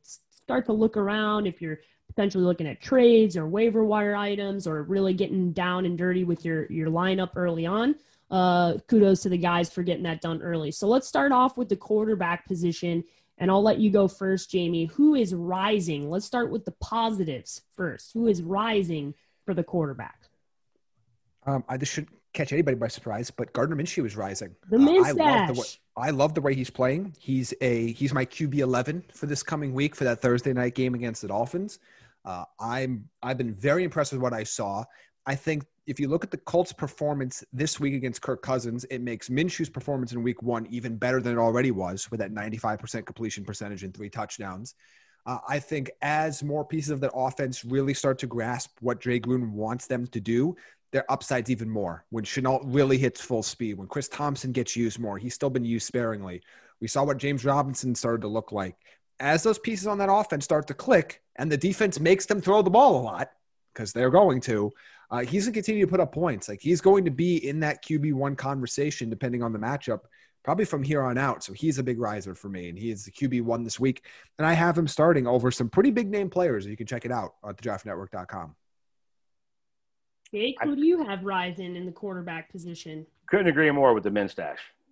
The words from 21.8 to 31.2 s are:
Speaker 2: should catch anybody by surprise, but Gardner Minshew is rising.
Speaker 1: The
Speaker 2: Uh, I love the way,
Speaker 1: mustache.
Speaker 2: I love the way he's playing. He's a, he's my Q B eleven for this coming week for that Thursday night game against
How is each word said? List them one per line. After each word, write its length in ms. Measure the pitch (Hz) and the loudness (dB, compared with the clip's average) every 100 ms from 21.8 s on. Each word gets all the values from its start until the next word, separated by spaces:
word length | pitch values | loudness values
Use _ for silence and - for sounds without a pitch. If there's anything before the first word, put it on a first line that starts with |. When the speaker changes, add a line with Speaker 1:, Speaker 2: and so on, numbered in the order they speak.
| 143 | -4
Speaker 2:
should 160 | - 151 _ _ | -6 -10 _ _
catch 200 | - 139 | -6 -2
anybody 240 | 143 147 123 | 0 2 0
by 120 | 113 | -2
surprise, 420 | - 117 104 120 | -6 -8 -6 -6
but 220 | - 117 | -8 -6
Gardner 240 | - 143 151 | -2 -2 -2
Minshew 280 | 170 - 117 | -4 -4 -4
is 100 | 101 | -4
rising. 380 | 98 95 98 - 185 | -8 -8 -12 -12 2
Speaker 1:
The 60 | 226 | 6
Speaker 2:
Uh, 40 | |
I 300 | 285 370 349 | 8 8 6
love 40 | 330 | 4
the 360 | 302 240 165 | 4 4 2
way, 40 | 123 | -2
Speaker 1:
mustache. 220 | 110 - _ 110 | -4 -10 _ -4
Speaker 2:
I 140 | 139 | 0
love 240 | 135 151 | 2 2
the 60 | 160 | 2
way 140 | 139 | 0
he's 160 | 131 123 | 0 -2
playing. 440 | - 156 156 196 - | 0 0 0 -4 -8
He's 340 | - 131 120 - | -2 -2 -2 0
a, 320 | 127 117 117 | 0 2 0
he's 200 | 117 139 | -2 0
my 100 | 135 | 0
Q 240 | 127 - 151 | -2 -4 -2
B 120 | 143 | 0
eleven 420 | 131 123 127 175 - | 2 2 0 -6 -10
for 140 | - 151 | -10 -6
this 160 | 147 | -6
coming 300 | - 151 143 | -4 -4 -4
week 240 | 131 147 - | -2 -2 0
for 80 | |
that 160 | 127 117 | 0 2
Thursday 320 | 127 120 139 | 2 2 2
night 220 | 123 123 | 0 0
game 200 | 127 127 | 0 -2
against 280 | 123 120 113 | -2 -6 -8